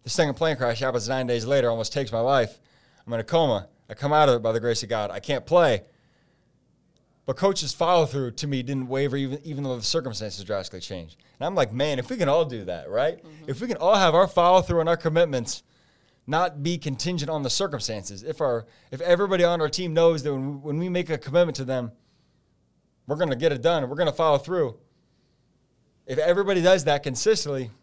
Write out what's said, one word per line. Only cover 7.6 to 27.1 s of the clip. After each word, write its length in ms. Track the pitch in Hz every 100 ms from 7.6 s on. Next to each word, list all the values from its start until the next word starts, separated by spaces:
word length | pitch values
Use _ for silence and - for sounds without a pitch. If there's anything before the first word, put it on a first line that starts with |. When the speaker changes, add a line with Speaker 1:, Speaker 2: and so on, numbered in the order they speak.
| 143
Speaker 1:
follow 320 | - 170 180 147
through 260 | 135 127
to 160 | 117 147
me 160 | 135
didn't 240 | 127 135 127
waver 260 | 135 139 139
even, 240 | 135 143 156
even 180 | 143
though 140 | 139 123
the 40 |
circumstances 640 | 113 165 127 107 107 98
drastically 380 | 95 98 92 92
changed. 340 | - 92 80 - _ _
And 80 | 151
I'm 80 | 185
like, 160 | 123
"Man, 280 | 117 147 135
if 100 | -
we 80 | 247
can 100 | 160
all 160 | 156
do 220 | 151 117 92
that, 240 | 85 67
right? 280 | 107 147 170
Speaker 2:
Mm-hmm. 280 | 160 156 160
Speaker 1:
If 120 | 139
we 60 | 240
can 100 | -
all 180 | 170 208
have 180 | 180
our 140 | 165 190
follow 340 | - 175 185
through 200 | 175 170
and 80 | 160
our 80 | 165
commitments 680 | 165 160 170 131 113 - _ _ _ _ _ _ -
not 340 | 160 180 147
be 140 | 151 175
contingent 540 | 151 131 165 180 143
on 120 | 156
the 60 | 135
circumstances, 720 | - 196 143 104 107 87 98
if 180 | 131 156
our, 240 | 147 117 113 _ _
if 80 | 135
everybody 460 | 170 175 196 190 170
on 160 | 175
our 80 | 151
team 240 | 156 180
knows 280 | 156 170 156
that 100 | 147
when 180 | 135 135
we, 60 | 143
when 200 | 147 151
we 100 | 180
make 200 | 175 175
a 80 | 151
commitment 380 | - 160 175 143
to 80 |
them, 300 | 127 131 120 - _ _ _ _ _ _ _ _ _ _ -
we're 80 | 147
gonna 200 | 170 123
get 160 | 160
it 80 | 135
done 220 | 151 170
and 60 | 127
we're 80 | 143
gonna 140 | 165
follow 260 | - 160 143
through. 400 | 156 180 135 113 _ _ _ _ _ _ _ _ _ _ _ _ -
If 120 | 131
everybody 420 | 160 180 202 190
does 220 | 175 190
that 180 | 151 143
consistently 680 | 143